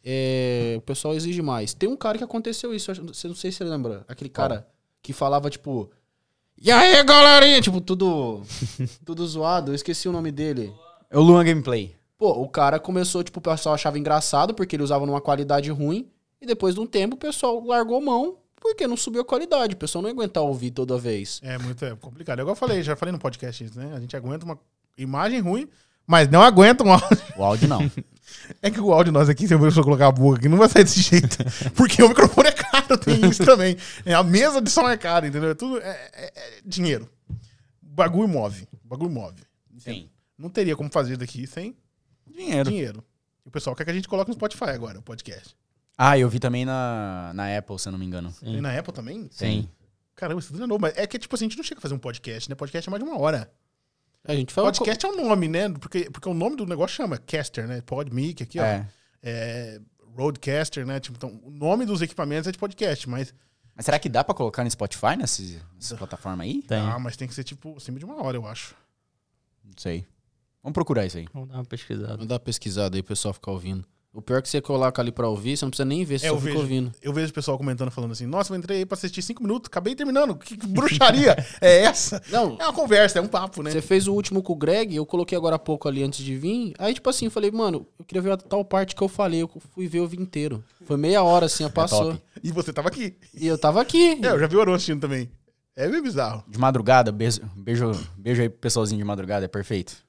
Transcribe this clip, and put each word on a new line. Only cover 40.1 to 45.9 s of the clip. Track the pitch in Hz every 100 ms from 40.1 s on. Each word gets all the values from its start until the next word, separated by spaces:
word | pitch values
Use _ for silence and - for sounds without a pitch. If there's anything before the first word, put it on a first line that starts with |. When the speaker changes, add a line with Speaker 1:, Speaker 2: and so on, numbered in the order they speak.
| _ _ _
Speaker 3:
Não | 160
teria | 185 190 151
como | 147
fazer | 160 127 127
daqui | 123 135 135
sem | - 196 262 _ _ _ _ _
Speaker 2:
Dinheiro. | 311 359 156 139
Speaker 3:
dinheiro. | 202 123 104 _ _ _ _ -
E |
o |
pessoal | 151 139 123
quer | 160
que |
a |
gente | 175 185
coloque | 190 196
no | 233
Spotify | 214 - 220
agora, | 131 113 98
o |
podcast. | 113 113 - 95 - _ _ _ _